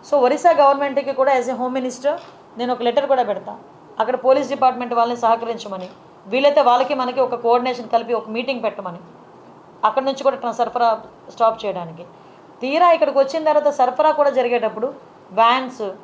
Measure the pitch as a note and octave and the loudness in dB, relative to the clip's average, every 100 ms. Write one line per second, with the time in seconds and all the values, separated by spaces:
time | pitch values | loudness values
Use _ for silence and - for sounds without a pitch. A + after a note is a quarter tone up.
0 | - D4 B3 D4 E4+ D#4 C#4+ C#4 C#4+ C4+ | 0 2 2 4 4 6 4 4 0 -4
1 | C4 C4 C4+ C4 A#3+ A#3 B3 C4 B3+ B3 | -4 0 2 2 0 -4 -4 -4 -6 -4
2 | C#4 E4+ - - - - B3 A#3+ A#3+ A#3 | -4 -4 -10 -20 -20 -8 -4 -2 0 0
3 | C4+ C4 A3 F#3+ G3+ G#3+ - - - - | 2 0 0 -4 -8 -16 -20 -20 -20 -6
4 | A3 B3+ B3+ C4+ B3 C#4 C4 A#3+ A#3+ A#3 | -4 0 2 2 0 0 0 0 -4 0
5 | A#3 A#3+ A3+ A3+ A3+ A3 G#3 F#3+ F3+ - | 0 0 0 0 -2 -8 -10 -12 -12 -18
6 | - - F#3+ B3 C#4+ D4 B3 B3 C4 C4+ | -20 -20 -4 2 4 4 4 4 2 -2
7 | B3 B3+ B3+ A#3+ A#3 A#3+ B3+ A#3+ A#3 - | -4 -2 -2 0 2 2 0 -6 -2 -2
8 | G#3+ A#3 G#3+ A3 B3 B3 G#3+ G#3 G3 F3 | 0 -4 -4 -6 -6 -4 -6 -8 -12 -12
9 | - - - - - - - - A3 C4+ | -18 -20 -20 -20 -20 -20 -20 -2 -2 0
10 | C4 C4+ C#4 B3+ A#3+ A3+ A#3 A#3+ A#3 A3 | -2 0 0 0 -6 -2 -2 2 0 0
11 | - - - - A3+ A3+ G#3 F3+ E3 E3 | -6 -20 -20 0 0 2 -6 -6 -10 -14
12 | F3 - - - - - B3+ D4+ F4 E4 | -18 -20 -20 -20 -20 -10 -4 2 4 4
13 | D4 C4+ C4+ D#4+ D#4 D4 D4 - B3+ B3+ | 2 2 0 0 2 2 2 0 0 2
14 | D#4 D4+ C#4+ B3+ A#3+ A#3+ A3 G3+ B3+ D4 | 2 4 2 2 0 0 -2 -4 -8 -8
15 | - - - F#3 A3+ C4 B3+ B3+ G#3 F#3 | -20 -20 -8 2 2 2 -4 -8 -10 -10